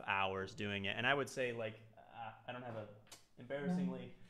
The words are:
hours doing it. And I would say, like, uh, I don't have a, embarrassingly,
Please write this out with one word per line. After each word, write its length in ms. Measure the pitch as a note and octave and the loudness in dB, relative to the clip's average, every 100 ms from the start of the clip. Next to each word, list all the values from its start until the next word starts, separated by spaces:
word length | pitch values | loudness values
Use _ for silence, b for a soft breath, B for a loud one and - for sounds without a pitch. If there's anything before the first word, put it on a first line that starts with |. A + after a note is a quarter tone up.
| - | 2
hours 480 | G2 F#2+ F#2+ F#2+ - | 4 6 4 0 -2
doing 300 | G#2 G2+ G2 | 0 2 0
it. 100 | A2 | 2
And 80 | B2 | 4
I 80 | |
would 160 | C#3+ C3 | 4 4
say, 220 | - B2+ | 2 0
like, 280 | A#2 A2 A2 - - | 0 -4 -4 -16 -18
uh, 340 | - A#2 A2+ - - | -16 -10 -10 -10 -8
I 40 | |
don't 100 | B2 | -6
have 120 | B2 A2 | -4 -6
a, 120 | G#2 G#2+ - - - - | -6 -10 -16 -18 -18 -14
embarrassingly, 760 | B2 C#3 C#3 F3+ C3 B2+ A#2+ - | -4 0 2 2 2 0 -6 -12